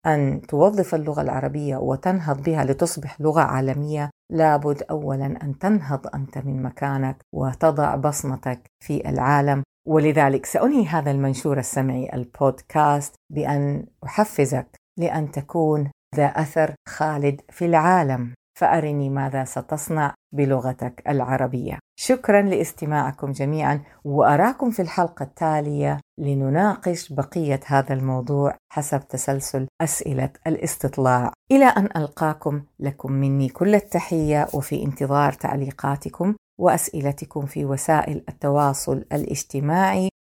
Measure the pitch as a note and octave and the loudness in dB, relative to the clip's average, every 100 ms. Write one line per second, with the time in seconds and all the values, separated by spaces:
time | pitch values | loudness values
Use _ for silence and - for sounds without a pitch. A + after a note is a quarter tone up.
0 | E3 D3+ C3+ C3+ - C#3+ F#3 - - D#3+ | 2 2 2 -2 -2 4 4 4 0 -2
1 | D3+ D3 C#3 C3 C#3 C#3+ D3 C3+ C3 C3+ | -2 -4 -2 -2 -4 -4 -6 -4 -2 -2
2 | F#3 F#3 D3+ C#3 D#3 D#3 C3+ C#3 E3+ - | 0 -2 -2 -2 0 0 0 0 -2 -2
3 | C#3+ - D3+ D#3+ C3 C3 C3+ C#3 D3 D3+ | -10 -2 0 2 2 0 0 -2 -4 -4
4 | D3 _ _ E3 D#3 D3 D3 C#3+ - D#3 | -6 _ _ 2 4 4 0 -4 -4 -6
5 | D3+ C3+ C#3 - D3 C3+ F#3+ G#3+ C#3 C#3+ | -4 -4 -4 -4 -6 -4 0 0 0 -6
6 | - C#3+ C3+ - C#3 C3+ C3 - C#3 C3+ | -6 -8 -8 -8 -6 -6 -6 -4 -4 -2
7 | C3+ C3 _ - C3+ C3 D#3+ C#3+ D3 C#3+ | -4 -6 _ -6 -4 2 2 4 0 2
8 | D3 C#3+ C#3+ C3 C3 B2 _ _ - D3 | -2 -2 -6 -4 -6 -8 _ _ -6 -4
9 | - - B2+ C#3+ C#3+ C#3 C3+ _ - D#3 | -2 0 2 4 4 0 -2 _ 0 2
10 | D3+ D3+ C#3+ C3+ - - C4 C#4+ E3 E3 | 4 4 4 2 0 2 2 2 2 0
11 | C#3+ C#3 C3+ C3+ D#3 C#3 A#2+ C#3 C3 B2+ | 0 0 0 0 -2 -2 -2 -2 -2 -2
12 | B2+ B2+ A#2+ - C#3 C3 _ D#3 D3+ C#3+ | -4 -8 -10 0 0 0 _ 2 2 2
13 | C#3+ _ _ D3+ C#3 C#3+ C#3+ C#3+ - _ | -2 _ _ -4 -2 0 0 -2 -8 _
14 | C#3+ - G#3 - C3+ C3 - _ _ - | -6 -2 0 2 0 0 -6 _ _ -4
15 | E3+ D#3 D3 C#3+ - E3+ D#3 D3+ C#3+ _ | -2 -2 -4 -6 -4 -2 0 0 -2 _
16 | _ C#3 C#3+ C#3 D3+ E3 D3+ D3 - - | _ 0 0 0 -2 0 0 -2 -16 -4
17 | D#3 D3 C#3+ C#3+ - - E3+ E3 E3 F#3 | -2 0 -2 -2 -12 -4 2 4 6 4
18 | C#3+ B2+ A#2+ B2 _ - - E3 D3+ D3 | 4 -2 -4 -10 _ 0 2 2 0 -2
19 | C#3 C3+ C3+ C3+ C3+ C3 - D3+ - D#3 | -2 -2 -2 -4 -4 -8 -6 -8 -2 -2
20 | C#3+ - _ C#3 C#3 C3 C3 B2+ B2 - | -2 -4 _ 0 2 2 0 -4 -8 -6
21 | - C#3 B2+ C3+ B2+ B2+ - A2 _ - | -2 -2 0 0 0 -4 -6 -10 _ -10
22 | - B3+ - G3+ G3 F#3 E3 - D3+ D3+ | -2 0 4 4 4 0 -2 -4 -2 0
23 | C3+ C3+ C#3 C3+ C#3 D#3 C#3 C#3+ - _ | 0 -4 -6 -4 -2 0 0 -2 -6 _
24 | D3 C#3+ C#3+ D3 G#3+ C4+ B3 A3 E3+ - | -2 4 6 6 4 2 -2 -2 -2 0
25 | E3+ - C#3+ - D#3+ D3+ D3 C#3+ C#3+ D3 | -2 -2 -10 -4 0 0 -2 -2 -2 -2
26 | _ - C#3+ C#3 C3+ D3+ G#3 F#3 F3+ E3 | _ -8 -2 0 0 2 2 0 -4 -4
27 | - C#3+ C#3+ F3 D3+ C3+ - C#3 C3+ C3 | -6 -6 -4 -2 -2 -2 2 0 2 -2
28 | C3+ B2+ B2 C#3+ C#3+ - _ - D3 C#3 | -2 -2 -2 0 0 -2 _ -8 -2 -4
29 | - C3+ - C3+ C3+ C3+ C3+ _ E3 - | -4 -6 -2 -4 -2 -6 -6 _ -4 -4
30 | D#3 C3+ C3+ _ E3 D#3+ E3 - C#3+ C#3+ | -4 -2 -4 _ -4 -2 -4 -2 -4 2
31 | B2+ B2+ A#2+ - _ C4+ C4 - G3 E3 | 4 4 0 -6 _ 6 6 6 0 -2
32 | D3 - D#3 D3+ D3+ D3 C#3+ - C#3+ C#3 | -4 -2 -2 0 -4 -4 -8 -6 -6 -4
33 | C3+ C3+ C3+ C#3 C3 - F#3+ G#3 G3+ E3+ | -4 0 2 2 0 2 4 4 2 -4
34 | - D#3+ D3+ D3 D3+ C#3+ C#3 C#3+ C#3+ C#3 | -2 0 2 2 2 -2 -4 -4 -4 -4
35 | C3+ C#3+ D3 C#3+ - C#3+ C3+ - C#3 C#3+ | 0 2 2 0 -4 -4 -6 -4 -4 -4
36 | - - F3+ G#3+ _ - F3+ D#3+ - D#3 | -6 -4 -2 -2 _ 0 2 2 -2 -4
37 | C#3 C#3+ D3+ D3+ C#3 D3 C#3+ C3+ - D#3 | -4 -4 -8 -8 -6 -6 -4 -2 2 0
38 | - D3 - - C#3+ C#3+ C#3+ C#3 - C3+ | 0 -8 -10 -6 0 2 2 0 -4 -4
39 | - D3 - - - C#3 C#3+ E3+ F#3+ F#3+ | -4 -4 -4 -6 -6 -4 0 2 2 2
40 | F#3 _ | -2 _